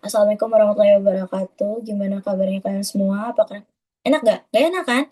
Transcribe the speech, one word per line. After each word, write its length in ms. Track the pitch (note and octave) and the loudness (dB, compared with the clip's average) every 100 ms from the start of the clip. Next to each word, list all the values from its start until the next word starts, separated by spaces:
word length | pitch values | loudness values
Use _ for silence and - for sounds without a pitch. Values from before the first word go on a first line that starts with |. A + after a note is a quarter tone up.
Assalamualaikum 480 | G3+ A3 G#3 G#3+ A3+ | -2 0 2 0 0
warahmatullahi 480 | A3 G#3 G#3 G3+ G3+ | 4 4 4 4 6
wabarakatuh, 880 | G3 F#3+ F#3 F#3+ F#3 _ G3+ A3 | 4 -2 -4 -6 -6 _ -6 -6
gimana 400 | A3 G3+ G3 G3 | -6 -6 -4 -4
kabarnya 400 | F#3+ F#3+ F#3+ F#3+ | -4 -2 -2 -2
kalian 160 | G3 G3 | -4 -6
semua? 560 | G3+ G#3 G3 G3 A3+ - | -4 -2 0 -2 -4 -2
Apakah, 240 | - G3+ - _ _ _ | -2 -4 -18 _ _ _
enak 240 | - D4+ | -2 2
nggak? 160 | E4 - _ | 2 0 _
Nggak 160 | A3 D4+ | 0 0
enak 120 | F#4 E4 | 0 -2
kan? 160 | B3 D4+ | -2 -2